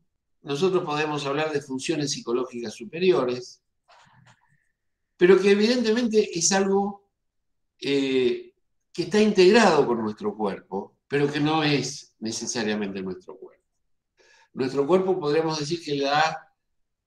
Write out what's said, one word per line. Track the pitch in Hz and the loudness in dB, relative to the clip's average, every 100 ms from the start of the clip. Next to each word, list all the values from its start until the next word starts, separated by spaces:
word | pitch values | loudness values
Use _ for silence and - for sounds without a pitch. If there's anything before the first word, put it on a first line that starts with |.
| _ _ _ _ | _ _ _ _
Nosotros | 147 143 185 175 | -8 -2 0 0
podemos | 147 147 156 147 139 | -2 -4 -4 -4 -4
hablar | 143 156 | -4 -2
de | 147 | -4
funciones | 143 131 - 160 139 | -6 -10 -6 -4 -4
psicológicas | 127 117 120 123 120 113 | -6 -4 -4 -4 -8 -12
superiores, | - 107 165 185 156 123 123 - - _ _ _ - _ _ _ _ _ _ _ _ _ _ _ - | -12 -14 -2 2 2 0 -4 -10 -20 _ _ _ -20 _ _ _ _ _ _ _ _ _ _ _ 2
pero | 180 185 | 6 6
que | 202 | 6
evidentemente | 208 220 254 220 226 233 214 196 170 | 4 4 2 2 0 2 2 0 0
es | 165 | 0
algo, | 196 196 196 202 - _ _ _ _ _ _ _ _ | 0 2 0 -2 -8 _ _ _ _ _ _ _ _
eh, | 143 139 135 131 120 117 - _ _ _ _ | -2 -2 0 2 0 -2 -8 _ _ _ _
que | - | -10
está | 165 214 | -2 2
integrado | 214 190 180 233 208 151 120 | 2 6 6 8 6 4 2
con | 113 | 0
nuestro | 107 104 104 107 | -4 -6 -8 -4
cuerpo, | 101 90 - 95 104 _ - | -6 -6 -10 -10 -10 _ -6
pero | 143 147 | -2 0
que | 147 | 0
no | 151 160 | 0 0
es | 151 139 - - - - | 0 0 -2 -10 -18 -12
necesariamente | 110 - 113 123 107 104 98 98 | -10 -8 -6 -4 -4 -4 -4 -8
nuestro | 95 90 - - | -8 -10 -14 -20
cuerpo. | 92 _ _ _ _ _ _ _ _ _ _ | -20 _ _ _ _ _ _ _ _ _ _
Nuestro | 113 131 139 139 | -8 -6 -2 2
cuerpo | 185 185 180 | 2 2 -2
podríamos | 147 156 160 156 | 0 -2 -2 -4
decir | 143 170 | -6 -8
que | 147 | -6
le | 143 139 | -4 0
da, | 147 156 - - _ _ _ _ _ | 0 0 -4 -16 _ _ _ _ _